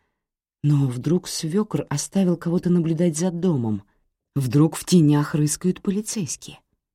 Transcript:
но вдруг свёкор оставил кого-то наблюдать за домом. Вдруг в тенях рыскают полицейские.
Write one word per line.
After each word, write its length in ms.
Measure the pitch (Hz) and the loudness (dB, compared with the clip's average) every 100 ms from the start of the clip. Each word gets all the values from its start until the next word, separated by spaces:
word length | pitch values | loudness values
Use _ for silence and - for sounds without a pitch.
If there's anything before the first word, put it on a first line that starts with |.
| _ _ _ _ _ _ | _ _ _ _ _ _
но 240 | 147 147 135 | 0 2 0
вдруг 400 | 123 143 175 - | -2 -2 -2 -2
свёкор 580 | - 160 196 214 147 - | -8 -4 -2 -2 -4 -4
оставил 460 | 147 - 196 180 170 | -6 -4 0 0 0
кого-то 340 | 170 175 180 | -2 -2 2
наблюдать 460 | 175 160 160 175 151 | 2 2 0 0 0
за 160 | 185 | -4
домом. 500 | 170 185 139 110 101 - _ _ _ _ 139 | -2 0 0 0 -4 -8 _ _ _ _ -4
Вдруг 400 | 131 147 160 - | 0 4 2 0
в 80 | |
тенях 500 | - 180 147 147 151 | 2 4 6 4 2
рыскают 480 | 151 151 - 185 185 | 0 0 0 -4 -2
полицейские. 800 | 202 196 220 220 165 - - - _ _ _ | -4 -4 -4 -6 -6 -8 -16 -20 _ _ _